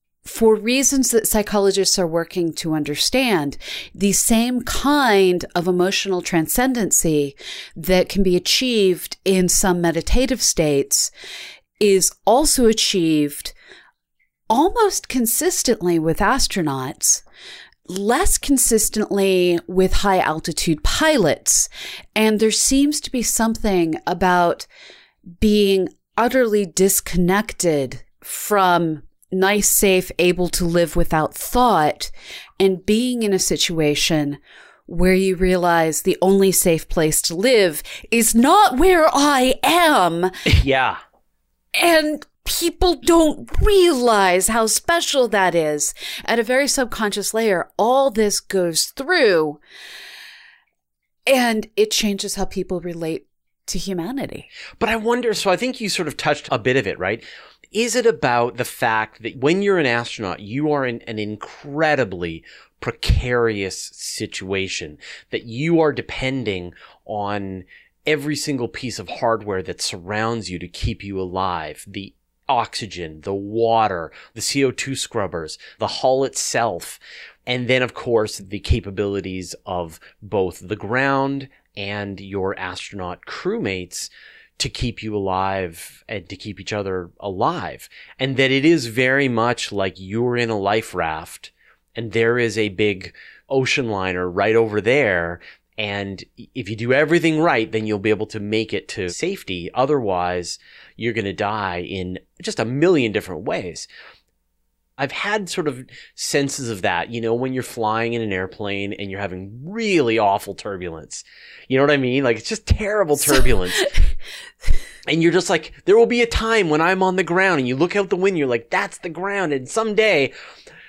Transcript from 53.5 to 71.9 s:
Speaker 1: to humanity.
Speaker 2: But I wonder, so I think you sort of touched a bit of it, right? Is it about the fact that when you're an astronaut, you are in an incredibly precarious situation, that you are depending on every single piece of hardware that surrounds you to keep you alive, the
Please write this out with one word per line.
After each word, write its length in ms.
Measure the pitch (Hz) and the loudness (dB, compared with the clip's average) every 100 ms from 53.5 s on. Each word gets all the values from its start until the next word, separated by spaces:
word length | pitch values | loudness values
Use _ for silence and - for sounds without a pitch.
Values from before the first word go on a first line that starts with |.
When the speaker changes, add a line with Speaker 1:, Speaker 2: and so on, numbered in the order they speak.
| _ - | _ -8
Speaker 1:
to 120 | 185 | -6
humanity. 720 | 190 185 165 269 175 - - - - - | -4 -6 -6 -6 -8 -10 -16 -20 -20 -4
Speaker 2:
But 120 | 240 | -2
I 40 | |
wonder, 400 | 226 220 240 233 | 0 0 0 0
so 160 | 202 196 | 0 0
I 60 | 175 | 0
think 240 | 247 247 | 0 -4
you 80 | 214 | -6
sort 180 | - 156 | -4 -4
of 100 | - | -4
touched 320 | 160 147 - | -2 -2 -2
a 60 | 131 | -2
bit 160 | 110 131 | 0 0
of 100 | 98 | -2
it, 140 | - | -4
right? 240 | 90 117 - - - _ _ | -4 -4 -10 -20 -20 _ _
Is 240 | 202 240 226 | -4 -2 2
it 100 | 226 | 2
about 500 | 165 135 120 120 120 | 2 0 2 0 -2
the 80 | |
fact 580 | 123 - 120 110 107 _ | -8 -2 0 0 -2 _
that 160 | 110 127 | -12 -2
when 220 | 135 185 | 0 2
you're 200 | 202 185 | 2 2
an 60 | 139 | 2
astronaut, 520 | 117 117 - 101 82 | 0 -4 -8 -8 -8
you 320 | 101 127 151 | -8 -4 -2
are 160 | 147 131 | -2 -2
in 160 | 117 | -6
an 160 | - 107 | -8 -8
incredibly 1300 | 104 107 - - 143 143 156 143 110 92 87 82 - - _ _ | -6 -8 -14 -18 -10 -2 0 0 -2 -4 -8 -8 -16 -20 _ _
precarious 1120 | - - - - 127 123 117 104 95 - - | -10 -6 0 0 2 2 2 0 -6 -8 -14
situation, 1080 | - - - 110 - 95 98 95 - 82 73 - - _ | -12 -12 -8 -8 -8 -6 -4 -4 -8 -10 -16 -20 -20 _
that 120 | 113 | -10
you 380 | 120 113 160 165 | -8 -6 0 2
are 120 | 156 | 2
depending 800 | 120 - - 131 135 107 92 87 - - _ | 0 -8 -6 -6 -4 -4 -6 -8 -16 -20 _
on 600 | - 104 101 104 98 95 - - _ _ - | -10 -8 -6 -6 -6 -10 -12 -20 _ _ -4
every 300 | 151 143 147 | -2 -2 -6
single 320 | - 135 117 | -6 -6 -6
piece 320 | - 120 107 | -8 -10 -10
of 80 | 92 | -12
hardware 540 | - 120 113 104 95 | -4 -2 -2 -4 -6
that 180 | 92 87 | -6 -8
surrounds 680 | - 98 85 104 113 117 92 | -8 -8 -8 -4 -4 -4 -6
you 80 | 87 | -10
to 80 | 87 | -10
keep 340 | - 117 101 | -6 -6 -6
you 160 | 101 95 | -8 -8
alive, 640 | 92 92 95 87 76 - | -6 -4 -4 -4 -8 -14
the 260 | - | -14